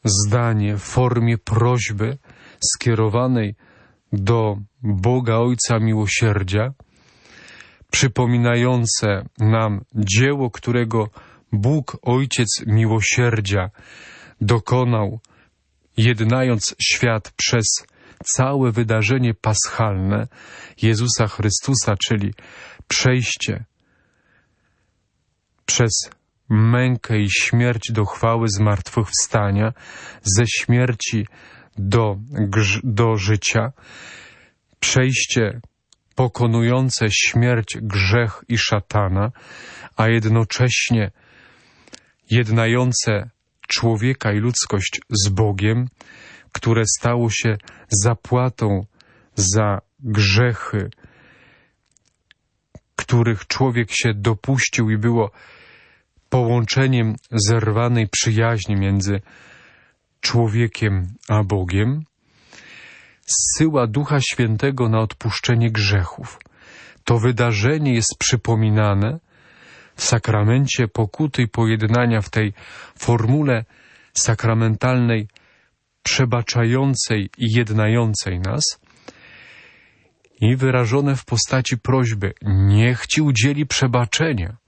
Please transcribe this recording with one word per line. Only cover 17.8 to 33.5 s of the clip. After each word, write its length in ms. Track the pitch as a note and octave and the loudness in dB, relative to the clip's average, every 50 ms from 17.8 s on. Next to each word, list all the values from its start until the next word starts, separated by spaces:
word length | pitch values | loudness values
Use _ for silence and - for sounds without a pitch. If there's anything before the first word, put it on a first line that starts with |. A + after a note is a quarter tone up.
| - _ _ _ _ - - _ - - - | -6 _ _ _ _ -20 -20 _ -8 -6 -2
całe 360 | - B2+ C3 C#3+ C#3 C3 B2 | 0 0 0 2 2 0 2
wydarzenie 600 | A2 A#2 A#2+ G#2+ A2+ A2 G#2+ G2+ C3 C3+ B2+ A#2 A2 | 2 0 0 0 0 0 2 0 0 2 2 0 -2
paschalne 960 | - - A2+ A2 - - - - - A#2 G#2+ G2+ F#2 F#2 F#2+ G2+ G#2+ A2 A#2+ _ - - - - - - - - - | -2 -2 -2 0 0 -2 -4 -2 -2 -2 -2 0 -2 -2 0 0 -2 -4 -6 _ -20 -20 -20 -20 -20 -20 -20 -10 -2
Jezusa 460 | - A2 A2+ G#2 A#2+ B2 A#2 - A2+ G#2 | 0 0 2 2 0 -2 0 0 -2 -2
Chrystusa, 680 | - - G#2 G#2+ G2 - - - C3+ B2+ - - G#2 G2+ - - | -2 -2 -2 -2 -2 -2 -2 -2 -2 -2 0 -2 -2 -2 -2 -2
czyli 260 | A#2 G#2+ G2+ G2+ G2+ - - - - - - - - - - _ | -2 -2 -2 -4 -6 -8 -18 -20 -20 -20 -20 -20 -20 -20 -10 _
przejście 760 | - - - C3 B2+ B2+ A#2+ - - - - - G#2 G2 A#2 _ _ _ _ _ _ _ _ _ _ _ _ _ _ _ _ _ _ _ _ _ _ _ _ _ _ _ _ _ _ _ _ _ _ _ _ _ _ _ _ | -4 0 2 2 2 2 0 -2 -4 -6 -4 -6 -6 -8 -10 _ _ _ _ _ _ _ _ _ _ _ _ _ _ _ _ _ _ _ _ _ _ _ _ _ _ _ _ _ _ _ _ _ _ _ _ _ _ _ _
przez 280 | - - - A#2 A2+ - - - - - _ _ _ _ _ _ _ | -4 0 2 2 0 0 -4 -6 -8 -14 _ _ _ _ _ _ _
mękę 720 | A2 G#2+ A2 A2 A#2+ B2 B2+ B2+ B2+ A2+ - - A2+ G#2+ | 2 4 4 4 4 2 2 0 0 -2 -4 -2 -2 0
i 120 | G#2 G2 | 0 0
śmierć 600 | - - - - - A#2 A#2+ B2 A#2+ A2+ - - | 0 0 0 2 2 2 2 2 0 -2 -4 -4
do 140 | A2+ A2 G#2 | -2 -2 -2
chwały 420 | F#2+ - - - A2+ A#2 A#2 A2+ A2+ | -2 -2 -2 0 0 0 2 0 -2
zmartwychwstania, 1200 | G2+ G2+ G#2+ G#2 G2+ G2 - - - - G#2+ - - - - - - A2+ G#2 G2+ G2 G2+ A2 A2 A#2 - - - - - - - - - _ | 0 0 2 2 0 -2 -4 -4 -2 -2 -2 -2 -2 -4 -4 -2 -2 0 0 0 0 0 0 -2 -4 -8 -18 -20 -20 -20 -20 -20 -20 -10 _
ze 240 | G2+ F#2+ G2 A#2+ G#2+ | -2 0 2 2 0
śmierci 800 | - - - - A#2+ B2 B2+ B2+ A#2+ A2 - - - A2 G#2 - - - - - - - - _ _ - | 0 -4 0 2 2 2 2 0 -2 -4 -6 -4 -4 -4 -4 -4 -10 -20 -20 -20 -20 -20 -20 _ _ -6
do 400 | G2 G2 G2+ A#2 A2+ G#2+ G2+ G2+ G#2+ B2 | -2 2 2 2 2 2 -2 -4 -8 -12
grz-, 480 | C#3+ C#3 A2 G2+ G2 A2 G#2+ G2+ G2+ G#2+ - | -4 -4 -2 0 0 0 0 0 -2 -2 -2
do 340 | C3+ A2 G2+ A#2 A2+ A2+ G#2 | -4 0 2 2 2 2 0
życia, 540 | F#2 G2 G#2+ G2+ - - | 0 0 0 0 0 -2